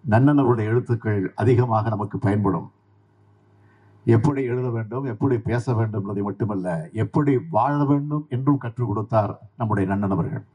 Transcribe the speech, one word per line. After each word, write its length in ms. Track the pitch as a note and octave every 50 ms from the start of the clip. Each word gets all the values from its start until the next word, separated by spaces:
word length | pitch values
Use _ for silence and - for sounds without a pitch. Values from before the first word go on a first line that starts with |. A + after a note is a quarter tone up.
| _ -
நன்னன் 280 | G#2 A#2 C3+ C#3+ D3
அவருடைய 320 | C#3+ C3+ A#2+ B2 A2+ G#2+ G#2+
எழுத்துக்கள் 640 | A2+ B2 B2 - A#2+ A2 - A2 G#2 G2+ F#2 - -
அதிகமாக 540 | - G#2 A#2+ B2+ A#2 B2 A#2+ A2 A2 G#2+ A#2
நமக்கு 300 | G#2+ G2+ G#2+ G#2 - A2
பயன்படும். 520 | - G2 G2+ G#2+ G2+ G2 F2+ E2 F#2 G#2+ _ _ _ _ _ _ _ _ _ _ _ _ _ _ _ _ _ _ _ _ _ _ _ _ _ _ _
எப்படி 380 | A#2+ A#2 A2 A2+ D3 C#3+ C3+ C3+
எழுத 260 | A#2+ A#2+ B2+ B2+ B2+
வேண்டும், 340 | A#2 A2+ A2+ G#2 A#2 C3 C#3
எப்படி 360 | C3 G#2+ G#2+ C#3+ C#3 B2+ A2
பேச 340 | A2 - - B2 - C3+ A#2+
வேண்டும் 280 | A2 A2+ G#2+ - G#2
என்பதை 200 | F#2+ G2+ G2+ G2
மட்டுமல்ல, 680 | G2+ G2+ F#2+ - A#2+ G#2 G#2 F#2+ F2+ F2+ F2 E2 D#2+ - -
எப்படி 440 | A2+ A2 - - D#3+ D3 C#3+ C#3
வாழ 480 | B2 - E2 - G#2+ A#2+ C#3 C#3+ D3 D3
வேண்டும் 400 | C#3 D3 C#3+ C#3+ D3 D3 D3+ D3+ _
என்றும் 280 | C3 B2 C3+ C#3+ C#3+
கற்றுக் 300 | C3+ - A#2 A2+ - A#2+
கொடுத்தார் 520 | G#2+ G2+ A2 G#2+ - A#2+ A2 G#2 G2 - - - - _
நம்முடைய 380 | - A#2+ G#2+ - G2+ F#2+ F#2 G2
நன்னன் 140 | G2+ G#2 F#2+
அவர்கள். 360 | F#2+ - D#3+ C#3+ - - - _ _